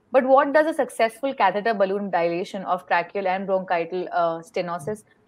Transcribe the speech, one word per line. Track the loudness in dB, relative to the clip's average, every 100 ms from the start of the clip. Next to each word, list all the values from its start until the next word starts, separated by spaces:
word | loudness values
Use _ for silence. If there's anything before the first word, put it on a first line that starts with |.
| _
But | 0 6
what | 4 6
does | 4 2
a |
successful | 0 -4 0 -2 0 -6
catheter | 2 2 2 -2
balloon | 0 0 0 -2
dilation | 0 0 -2 -6 -8
of | -4 -4 0
tracheal | -2 -2 -4 -2
and | -2 0
bronchital, | -2 0 -2 -2 -6 -4
uh, | -2 -2 -2
stenosis | -6 -6 -6 -6 -8 -10 _ _